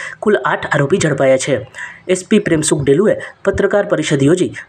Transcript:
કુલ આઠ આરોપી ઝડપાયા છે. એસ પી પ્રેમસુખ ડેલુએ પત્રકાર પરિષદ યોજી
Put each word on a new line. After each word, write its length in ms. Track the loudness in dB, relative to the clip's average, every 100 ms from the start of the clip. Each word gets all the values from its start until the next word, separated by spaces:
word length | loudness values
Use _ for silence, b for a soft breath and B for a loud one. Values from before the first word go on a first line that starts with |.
| B B
કુલ 180 | 0 0 0
આઠ 300 | -2 -2 -2
આરોપી 220 | 2 2
ઝડપાયા 400 | 2 2 2 2
છે. 300 | 2 -4 -6 B B B -4
એસ 200 | -2 -2
પી 100 | -4
પ્રેમસુખ 440 | 0 0 0 0
ડેલુએ 320 | 2 2 2 0 B B -4
પત્રકાર 420 | 0 0 0 0
પરિષદ 360 | -2 0 2
યોજી 300 | 4 2 0 -6